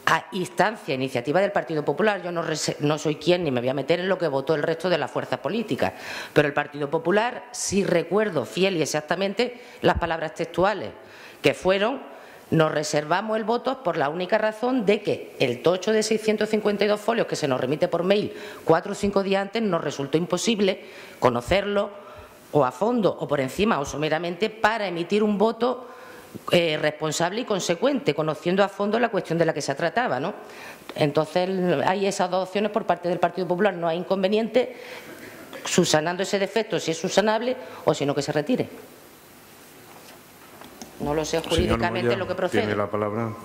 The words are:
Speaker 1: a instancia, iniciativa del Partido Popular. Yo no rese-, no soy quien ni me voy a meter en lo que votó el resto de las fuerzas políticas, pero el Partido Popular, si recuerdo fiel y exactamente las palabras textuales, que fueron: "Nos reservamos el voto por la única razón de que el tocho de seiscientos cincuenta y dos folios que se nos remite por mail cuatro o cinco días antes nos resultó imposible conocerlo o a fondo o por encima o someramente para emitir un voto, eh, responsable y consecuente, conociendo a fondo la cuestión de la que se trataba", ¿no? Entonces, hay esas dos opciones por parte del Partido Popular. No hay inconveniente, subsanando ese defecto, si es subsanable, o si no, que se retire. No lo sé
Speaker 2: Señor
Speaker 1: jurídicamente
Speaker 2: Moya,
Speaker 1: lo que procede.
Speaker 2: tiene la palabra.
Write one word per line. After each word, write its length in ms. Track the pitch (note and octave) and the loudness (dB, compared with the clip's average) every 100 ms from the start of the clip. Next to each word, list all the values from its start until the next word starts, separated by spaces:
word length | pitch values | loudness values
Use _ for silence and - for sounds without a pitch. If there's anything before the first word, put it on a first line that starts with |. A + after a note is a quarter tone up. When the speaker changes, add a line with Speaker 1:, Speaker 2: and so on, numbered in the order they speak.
Speaker 1:
a 220 | - E3 - | 2 0 0
instancia, 640 | G3+ F3 - F#3 A3+ - C3+ | -4 -4 2 2 2 -4 -2
iniciativa 440 | C3+ B2+ C3 D#3 | 0 -2 2 2
del 120 | G3 | 2
Partido 340 | G3 D#3 D#3 C#3+ | 0 -2 -2 0
Popular. 380 | C#3+ G#3+ G3+ | 2 2 0
Yo 80 | F3 | -4
no 100 | E3+ | -4
rese-, 340 | D#3+ D#3 - - | -2 -2 -4 0
no 180 | D3 D3+ | 0 0
soy 180 | D#3 D3+ | 0 -2
quien 280 | - F3 | 2 2
ni 80 | E3 | 2
me 100 | B2+ | 0
voy 80 | B2 | 0
a 40 | |
meter 260 | C#3 - F3 | -2 0 0
en 100 | F#3 | 2
lo 80 | F#3 | 0
que 100 | E3+ | 0
votó 280 | C3+ C3+ D#3 | 0 0 0
el 80 | |
resto 260 | D#3 D#3+ F3+ | 0 -2 0
de 80 | E3 | 0
las 140 | C3 | 0
fuerzas 280 | C#3+ B2 B2+ | -4 -4 -4
políticas, 540 | C3+ G#3 A3 A#2+ F#2+ - - - - | -2 -4 -2 -2 -2 -4 -12 -12 0
pero 140 | - D3 | 2 4
el 80 | C#3 | 2
Partido 340 | D3 C#3+ C#3+ | -2 -4 -2
Popular, 560 | D#3+ E3 G3 A#3 A3+ - | -2 2 2 2 -4 -12
si 340 | - - G3 F#3+ | -8 -2 0 2
recuerdo 600 | F3 E3 G3 G#3+ D#3+ A2 | 2 2 0 2 0 -4
fiel 300 | - F#3+ F3+ | 0 2 2
y 40 | |
exactamente 800 | C#3 D3+ D3+ F3 G3 G3 A#3+ - - - | 0 -2 -2 -2 -2 0 -2 -2 -18 0
las 180 | - F3 | 2 2
palabras 340 | E3 E3 D#3 | 0 -2 -4
textuales, 560 | - E3 - F#3+ G3+ G#2+ - - - - - | -6 -6 2 2 2 -6 -12 -20 -20 -20 0
que 120 | D3 | 2
fueron: 480 | C3+ F3+ F#3+ G#3 C#4 - - - - - | 2 2 2 2 -2 -8 -18 -20 -20 0
"Nos 220 | D#3+ D#3 | 4 4
reservamos 680 | D3+ D3+ D3 D3+ F3 A3 A3 | 2 0 -2 2 0 0 -2
el 60 | |
voto 400 | G#3+ A#3 A#3+ C4 | 0 -2 -2 -2
por 120 | - E3 | -2 0
la 140 | C#3 | 0
única 300 | E3 F3+ A3 | 0 0 2
razón 480 | G#3+ G#3+ B3 C4 F#3+ | 0 -2 -2 0 2
de 140 | G#3 | 2
que 340 | - A#2+ - - | 2 -4 -6 -2
el 220 | C3 A#2+ | 0 2
tocho 320 | D3+ F#3 F#3 | 2 2 2
de 80 | A3 | 0
seiscientos 480 | G#3+ A3 G#3+ G#3+ G#3+ | 2 0 2 0 2
cincuenta 340 | G#3+ G#3 G#3 | 2 0 2
y 40 | G#3+ | 2
dos 120 | G#3 | 2
folios 280 | - A#3 E3+ | 2 0 0
que 80 | D#3+ | 0
se 120 | D3 | 0
nos 140 | B2+ | 0
remite 260 | B2+ D#3 F3 | 0 0 0
por 140 | E3+ | 0
mail 320 | F3 G3+ D#3+ - - - - | 2 2 0 -8 -14 -12 2
cuatro 280 | E3 G3+ | 2 2
o 20 | G3 | -4
cinco 260 | G3+ G3 | 0 0
días 220 | F#3+ G3 | 2 0
antes 180 | G3 A3+ | 0 -2
nos 220 | A3 E3+ | 0 0
resultó 340 | D3 - C#3 D#3 | -2 -4 0 0
imposible 680 | F3 F3+ - A3+ G3 G3+ - - - - | 0 0 0 2 2 0 -8 -18 -18 2
conocerlo 720 | - A#2+ - F#3 G3 G3+ G#3+ - - - - - - | 2 2 0 0 2 0 -2 -6 -18 -18 -20 -20 -2
o 140 | D3+ B2+ | 2 2
a 60 | |
fondo 440 | - G#3+ B3 F3 - | 2 0 2 2 0
o 80 | D#3 | -2
por 120 | C#3+ | 0
encima 400 | C3 - G#3 E3+ | -2 0 2 2
o 60 | - | -2
someramente 640 | C#3 D#3 D#3 F3 F3 G#3+ | -4 0 0 -2 -2 -4
para 380 | - G#3 A3+ G3+ | 2 0 2 -2
emitir 340 | F3 E3+ G#3 | -4 0 2
un 160 | G#3+ G3+ | 2 4
voto, 520 | G#3+ A3+ A#3+ B3 - - - - - - - | 2 2 -2 -2 -8 -18 -18 -20 -18 -14 2
eh, 260 | F3 E3+ D3+ | 2 4 2
responsable 600 | D3+ D3 D#3 D3 E3+ G#3 | 0 0 -4 0 0 -2
y 20 | |
consecuente, 720 | B3+ G3 - E3+ B3 C#4+ - D3 | -2 -2 0 2 2 2 0 0
conociendo 480 | D#3 D3 F3 F#3+ | 0 0 0 2
a 60 | G3 | 2
fondo 280 | - G#3 G#3+ | 2 0 2
la 120 | A#3+ | 2
cuestión 280 | G#3 - E3 | 0 0 2
de 80 | D#3+ | 2
la 80 | |
que 80 | D#3 | 0
se 140 | D3 E3+ | -2 -2
trataba", 420 | E3+ A#3 B3 B2+ | 0 0 0 0
¿no? 140 | D#3+ - - - - - - - | -2 -6 -14 -16 -16 -18 -14 0
Entonces, 540 | D#3 C#3+ D#3 F3+ F3+ F#3+ F3+ D3 B2 | 2 2 2 0 0 0 2 2 2
hay 200 | F#3+ G3 | 2 0
esas 260 | F#3+ F#3 | 0 0
dos 160 | F3+ F3+ | 0 -2
opciones 240 | G#3 G#3 | -2 0
por 140 | G#3+ - | -2 -2
parte 240 | F#3+ F3 | -2 0
del 100 | F3 | 0
Partido 260 | F3 F3 F3+ | 0 0 -2
Popular. 260 | F3+ G#3 | 2 2
No 140 | F3+ E3+ | 2 -2
hay 100 | E3 | -2
inconveniente, 800 | F3 G3 F#3+ G#3+ A3+ B3+ A#3+ - - - - - - - - - - | 0 0 2 2 2 0 0 -6 -14 -16 -16 -16 -18 -18 -16 -12 0
subsanando 580 | - E3+ D#3 D#3 F3+ | 2 4 4 2 -2
ese 160 | F#3+ G3+ | -2 0
defecto, 400 | F#3+ A3+ A3 E3 | 0 0 0 -2
si 120 | - | -2
es 60 | D#3+ | -4
subsanable, 600 | F#3 - G#3 A3 B3 B3+ - - | 0 2 2 2 0 -4 -8 -4
o 100 | - | 0
si 120 | D3 C#3+ | 0 0
no, 100 | C#3+ | -2
que 60 | |
se 100 | C#3 | -2
retire. 380 | D3+ D3 - A#2 - - - - - - - - - - - - - - - - - - - - - - - | -2 0 0 -2 -8 -20 -20 -20 -20 -20 -20 -20 -20 -20 -20 -20 -20 -20 -20 -20 -20 -20 -20 -20 -18 -20 -8
No 120 | D3 | -2
lo 120 | D3+ D3+ | -2 0
sé 60 | |
Speaker 2:
Señor 180 | E3 D#3+ | -2 0
Speaker 1:
jurídicamente 580 | D#3+ - A#2 F3 - A#2+ | 0 2 2 2 0 0
Speaker 2:
Moya, 100 | A#2 | 0
Speaker 1:
lo 100 | - | -2
que 80 | F3 | -2
procede. 260 | F3+ - | 0 2
Speaker 2:
tiene 160 | - G#2 | 2 0
la 120 | G#2 | 0
palabra. 420 | G#2+ G#2 G#2+ A2+ A2 | 0 -2 -2 -4 -6